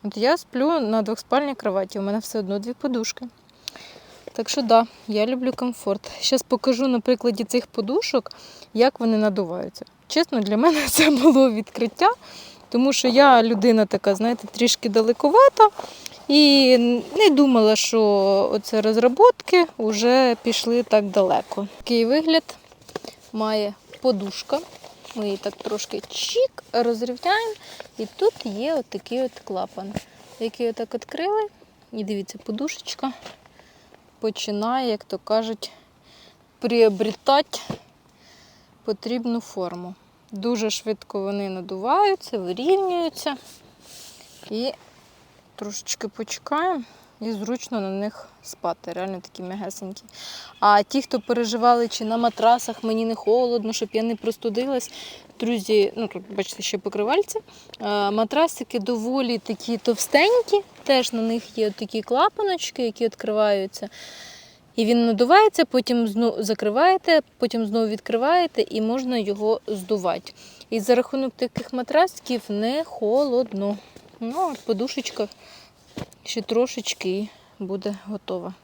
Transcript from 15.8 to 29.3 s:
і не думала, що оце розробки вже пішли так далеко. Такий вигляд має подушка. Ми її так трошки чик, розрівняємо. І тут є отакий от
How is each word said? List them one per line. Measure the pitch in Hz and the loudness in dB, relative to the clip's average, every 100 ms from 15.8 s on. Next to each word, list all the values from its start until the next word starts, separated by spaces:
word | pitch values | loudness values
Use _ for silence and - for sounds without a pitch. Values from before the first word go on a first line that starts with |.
| - - - - - | -16 -16 -20 -16 4
і | 285 294 277 262 254 240 240 - 359 | 6 8 8 8 6 4 0 -2 4
не | 427 | 6
думала, | 277 277 240 214 214 | 6 6 6 6 4
що | - 226 214 202 196 196 - | 2 2 4 4 4 2 2
оце | 208 - 220 | -2 -2 0
розробки | 214 220 247 262 480 - - 359 330 - | 2 4 2 8 8 6 2 2 2 -2
вже | 220 208 240 254 262 233 | -2 2 4 4 4 2
пішли | 233 226 226 240 | -2 -2 0 0
так | 233 214 | 2 2
далеко. | 202 190 190 - - - 202 - | 2 0 2 0 -2 -8 -8 -10
Такий | - 240 | -2 0
вигляд | 226 294 320 320 - - _ _ - - - - - | 2 2 2 0 0 -20 _ _ -16 -16 -16 -20 -12
має | 220 214 220 208 202 _ - | -6 -2 -2 -4 -8 _ -4
подушка. | 262 202 196 - - 285 339 - - - - | -2 -2 -6 -10 -4 -6 -6 -20 -20 -20 -14
Ми | 233 | -8
її | 208 196 | -6 -6
так | 208 - | -8 -10
трошки | - 208 - 202 - | -8 -8 -8 -10 -10
чик, | - - 466 539 - - | -10 -4 0 -2 -4 -4
розрівняємо. | 233 233 226 247 247 349 427 453 427 - - - - | -2 0 -2 -6 -6 -2 -2 -2 -8 -16 -20 -18 -12
І | 220 - | -12 0
тут | 403 - | -2 0
є | 240 202 269 | -10 -6 -4
отакий | 320 - 196 - 240 | -4 -4 -12 -6 -4
от | 262 | -4